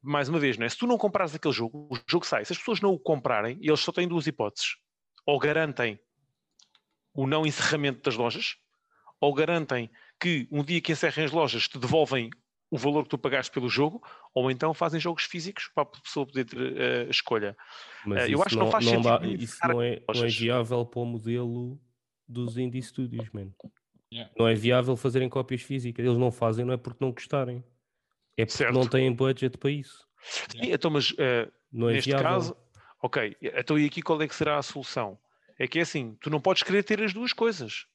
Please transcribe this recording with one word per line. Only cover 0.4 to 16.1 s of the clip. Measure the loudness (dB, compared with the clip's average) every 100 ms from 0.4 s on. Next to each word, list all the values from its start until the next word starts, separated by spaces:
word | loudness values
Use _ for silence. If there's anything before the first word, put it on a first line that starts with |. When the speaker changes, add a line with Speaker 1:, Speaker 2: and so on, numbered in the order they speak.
| 2 0
Speaker 1:
não |
é? | -2
Se | -2
tu | 0
não | 2
comprares | 2 0 -2
aquele | -2 -2
jogo, | 0 -4 -6 -10
o | -10 0
jogo | 0
sai. | 2 -2
Se | -2
as | -8
pessoas | -4 0
não | 2
o | 2
comprarem, | 0 0 2 0 0 -2
e | 2
eles | 2
só | 2
têm | 0 0
duas | 0 -2
hipóteses. | -2 -4 -2 -6 -6 _ _ _ _ 0
Ou | 2
garantem | 4 2 0 0 -2 -2 _ _ _ _ _ _ _ _ _ _ _
o | -4 0
não | 2
encerramento | 2 0 0 2 0 0
das | -2 0
lojas, | 0 0 -6 -8 _ _ _ _ -20 _
ou | 2
garantem | 4 2 0 0 -2 -4 -12 -20 _
que | 0 0 0
um | -4
dia | 0 0
que | 0
encerrem | 0 0 0
as | 0
lojas | 2 2 0 -4
te | -4
devolvem | 2 4 4 0 -4 -12 _ _ _
o | -2
valor | 0 0
que | 0
tu | -2
pagaste | 0 0 -2
pelo | -4 -2
jogo, | 2 2 0 -16 -20 -4
ou | 0 0
então | 2 0
fazem | 0 0 0
jogos | -2 -4
físicos | -6 -6 -10 -10 -6
para | -4
a | -4
pessoa | -6 -8